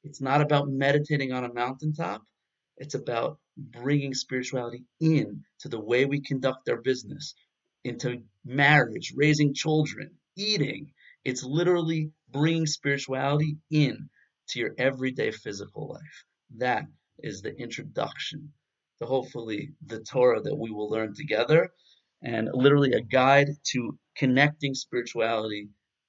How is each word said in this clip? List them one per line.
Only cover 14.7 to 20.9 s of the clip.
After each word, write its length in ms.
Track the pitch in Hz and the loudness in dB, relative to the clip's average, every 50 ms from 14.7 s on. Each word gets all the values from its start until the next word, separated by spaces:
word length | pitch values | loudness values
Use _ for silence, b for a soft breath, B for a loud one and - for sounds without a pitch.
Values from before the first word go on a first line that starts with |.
| - | -2
everyday 540 | - 123 135 131 127 131 131 127 131 110 110 | 0 0 0 0 0 -6 -4 -2 -2 -2 -4
physical 580 | 110 - - 113 98 98 101 101 _ 104 104 - | -4 -6 -10 -10 -10 -10 -12 -12 _ -12 -12 -12
life. 360 | - - 156 - - - _ _ _ _ _ _ - 110 | -12 -16 -16 -20 -20 -20 _ _ _ _ _ _ -8 -4
That 260 | 123 127 123 - - - - _ _ _ _ - | -2 -2 -2 -2 -4 -8 -18 _ _ _ _ -12
is 220 | - 113 98 92 | -10 -10 -10 -8
the 160 | 95 113 - | -10 -10 -8
introduction 960 | - 120 113 - - 113 104 - - 113 107 - - - - 156 151 151 147 _ _ _ _ _ _ _ _ _ _ | -8 -10 -10 -8 -10 -12 -8 -4 -4 -4 -4 -6 -10 -10 -10 -10 -12 -14 -16 _ _ _ _ _ _ _ _ _ _
to 80 | 120 | -4
hopefully 640 | 117 135 131 123 - - 120 113 110 107 104 104 147 - _ - | -2 -2 -2 -2 -4 -10 -10 -6 -6 -6 -6 -6 -10 -14 _ -14
the 160 | - 113 110 | -12 -12 -12
Torah 420 | 110 - - 127 123 123 117 110 | -12 -4 2 4 4 6 4 2
that 140 | 107 107 107 | -2 -4 -6
we 140 | 107 113 113 | -4 -6 -8
will 200 | 107 104 107 107 | -6 -6 -4 -4